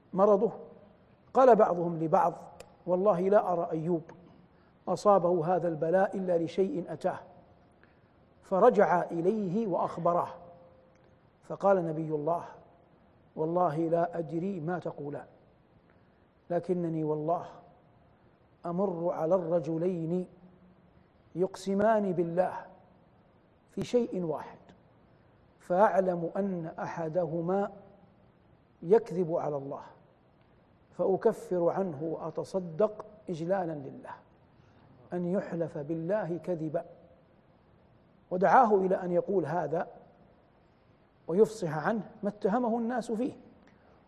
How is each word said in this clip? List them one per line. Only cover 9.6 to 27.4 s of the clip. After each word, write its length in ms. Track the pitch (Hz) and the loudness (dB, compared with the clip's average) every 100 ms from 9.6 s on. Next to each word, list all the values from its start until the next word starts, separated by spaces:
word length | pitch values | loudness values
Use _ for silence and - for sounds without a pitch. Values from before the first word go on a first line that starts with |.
| 226 | -2
وأخبره، 680 | 170 196 - 170 175 143 - - - - - _ _ _ _ _ _ | -2 -4 -2 0 0 -2 -8 -20 -20 -20 -20 _ _ _ _ _ _
فقال 420 | - 156 196 196 165 | -14 0 4 4 2
نبي 220 | 156 160 | -4 -4
الله: 340 | 151 147 175 - - - _ _ _ _ _ _ - | -4 -2 -4 -6 -18 -20 _ _ _ _ _ _ -6
"والله 420 | 160 170 180 147 | -2 0 0 0
لا 420 | 165 170 170 170 | 0 0 0 -4
أدري 400 | 160 165 185 190 | -6 -4 -4 -4
ما 200 | 151 180 | -4 -6
تقولان، 460 | 165 - 143 139 - - _ _ _ _ _ _ _ _ _ _ _ | -6 -10 -10 -10 -14 -20 _ _ _ _ _ _ _ _ _ _ _
لكنني 540 | 175 170 180 170 160 | -4 -2 -2 -2 -2
والله 420 | 151 151 151 170 - - - - _ _ _ _ _ _ _ _ 170 | -2 -2 -2 -4 -4 -18 -20 -20 _ _ _ _ _ _ _ _ -6
أمر 480 | 175 196 170 170 | -2 0 0 -2
على 220 | 143 160 185 | 0 2 2
الرجلين 920 | 165 175 151 160 180 175 160 180 180 - - - - _ _ _ _ _ _ 160 | 2 0 0 -2 -2 -2 -2 -4 -4 -14 -20 -20 -20 _ _ _ _ _ _ -4
يقسمان 800 | 185 - 196 196 214 220 202 | -4 -4 -4 2 4 4 2
بالله 400 | 175 170 170 180 - - - - - _ _ _ _ _ _ _ | 0 -2 0 -2 -4 -14 -20 -20 -20 _ _ _ _ _ _ _
في 120 | - | -8
شيء 400 | 151 247 233 185 | 0 0 0 -4
واحد، 340 | 170 139 - - - - _ _ _ _ _ _ _ _ | -4 -6 -8 -18 -20 -20 _ _ _ _ _ _ _ _
فأعلم 720 | - 180 214 180 185 175 165 196 | -2 4 4 4 0 -2 -4 -4
أن 340 | 196 180 160 - | -4 -4 -8 -8
أحدهما 920 | 190 - 160 165 165 165 | -8 -6 -4 -2 -2 -2